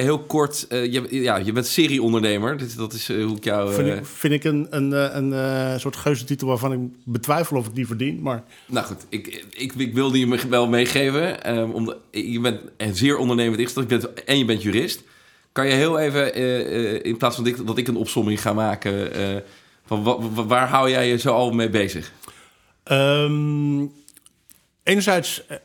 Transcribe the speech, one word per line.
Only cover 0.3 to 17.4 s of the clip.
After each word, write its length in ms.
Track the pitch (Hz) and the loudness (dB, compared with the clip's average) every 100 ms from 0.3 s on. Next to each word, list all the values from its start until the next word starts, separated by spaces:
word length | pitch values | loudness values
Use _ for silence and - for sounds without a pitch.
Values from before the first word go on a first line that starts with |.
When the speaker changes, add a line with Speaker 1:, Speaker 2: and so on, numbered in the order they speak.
| 151 147 - - | 2 2 0 -4
Speaker 1:
eh, 240 | 123 120 | -2 0
je, 140 | 127 123 | -2 -2
ja, 260 | 131 123 98 | -2 2 2
je 160 | 95 | 0
bent 140 | 113 - | 0 0
serieondernemer. 880 | - 156 139 117 113 107 104 113 143 | 2 4 4 2 2 2 2 0 -4
Dit, 200 | 123 113 | -8 -8
dat 160 | 110 | -8
is, 160 | 113 - | -8 -4
eh, 160 | 110 | -2
hoe 120 | 110 107 | -2 -2
ik 80 | |
jou, 280 | 110 104 101 | -2 0 0
Speaker 2:
Vind 140 | 101 98 | 0 0
Speaker 1:
eh, 80 | 101 | -2
Speaker 2:
ik, 100 | 143 | -8
vind 260 | - 147 | -8 -2
ik 120 | 147 | 0
een, 220 | 160 147 151 | 0 -2 -2
een, 220 | 151 139 | -2 0
eh, 220 | 143 139 135 | 0 0 0
een, 160 | 135 | -2
eh, 460 | 131 135 135 131 127 | -2 -2 -2 -2 -2
soort 180 | 139 - | -6 -4
geuzetitel 520 | 151 135 123 139 131 | -2 -2 -2 -4 0
waarvan 240 | 123 135 | 0 0
ik 60 | 127 123 - | -2 -6 -10
betwijfel 520 | - 117 117 151 170 139 | -6 -4 0 0 0 -2
of 100 | 110 | -2
ik 80 | |
die 120 | 117 117 | -4 -4
verdien, 360 | 113 135 165 | -2 -4 -4
maar 220 | 147 117 - - - | -4 -6 -8 -20 -6
Speaker 1:
Nou 200 | 123 - | -6 -6
goed, 200 | - - | -10 -10
ik, 360 | 107 95 - - | -10 -10 -14 -16
ik, 220 | - 131 131 | -10 -8 -4
ik 180 | 127 | -2
wilde 240 | 117 135 131 | 2 2 4
je 80 | 123 | 4
me 120 | 131 127 | 2 2
wel 200 | 120 120 | 2 4
meegeven. 760 | 120 120 135 139 143 175 - | 4 4 2 2 0 -2 -4
Ehm, 280 | - 117 113 | -2 -2 -2
omdat 260 | 113 110 - - | -2 -4 -6 -10
je 300 | 104 110 117 | -6 -4 -2
bent 200 | 120 113 - - | 0 -2 -8 -6
een 180 | 107 92 | -4 2
zeer 200 | 139 143 | 2 4
ondernemend 420 | 123 120 117 110 | 2 2 2 2
ingesteld. 320 | 120 - 123 | 0 -2 0
Je 80 | 120 | 0
bent, 260 | 117 - | 0 -8
en 140 | - 139 | 0 2
je 60 | |
bent 180 | 117 104 | 4 2
jurist. 400 | 104 101 165 - - - _ _ _ | 2 0 0 -4 -12 -20 _ _ _
Kan 140 | - 135 | -2 2
je 60 | |
heel 260 | 135 156 160 | 4 4 2
even, 360 | 151 143 139 | 2 2 0
eh, 260 | - 127 123 85 101 113 | 0 0 0 0 0 0
eh, 100 | 107 | -2
in 120 | - 113 | -2 0
plaats 180 | 123 | 0
van 100 | 120 | 0